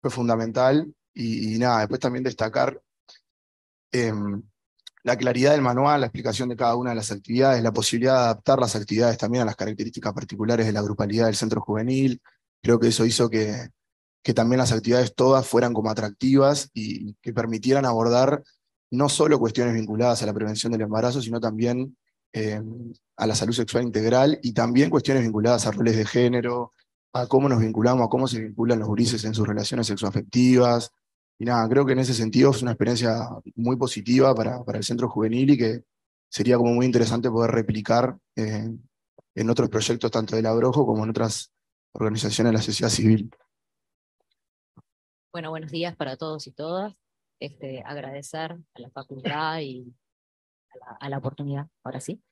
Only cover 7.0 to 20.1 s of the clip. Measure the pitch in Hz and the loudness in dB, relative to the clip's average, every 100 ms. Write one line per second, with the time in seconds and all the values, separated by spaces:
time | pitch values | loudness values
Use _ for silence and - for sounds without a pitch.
7 | 107 101 - 117 135 127 113 110 117 120 | -6 -10 -4 2 4 4 2 0 -2 0
8 | 127 131 120 110 - 135 120 110 104 107 | 2 4 2 0 2 2 2 -2 -4 2
9 | 120 113 107 123 113 101 104 104 110 - | 2 2 -2 0 -2 -2 -6 -6 -8 -6
10 | 113 101 95 98 107 117 110 104 104 107 | -8 -8 -10 -6 0 0 0 -2 -4 -2
11 | 101 107 113 104 110 107 - 107 117 131 | -2 2 2 2 -2 -2 -2 -4 -2 0
12 | 135 123 _ _ _ _ - 117 117 110 | 0 -2 _ _ _ _ 2 4 4 4
13 | 113 113 117 110 107 107 120 _ _ _ | 2 2 2 2 -2 -4 -10 _ _ _
14 | _ _ - 117 117 127 120 110 107 120 | _ _ -2 0 2 2 2 0 2 2
15 | 120 - 127 135 123 113 120 113 110 107 | 2 2 4 4 4 0 2 -2 -4 -4
16 | 107 101 131 135 135 143 - - 107 - | -6 -2 2 6 6 2 -4 -10 -8 -8
17 | 104 104 - 113 113 110 117 135 135 113 | -10 -12 -8 -4 -4 -2 0 2 2 2
18 | 117 120 135 143 - _ _ _ _ 120 | 2 4 2 0 -6 _ _ _ _ -2
19 | 143 143 151 143 113 110 123 113 107 107 | 0 2 2 4 2 0 0 0 -2 0
20 | 120 | 0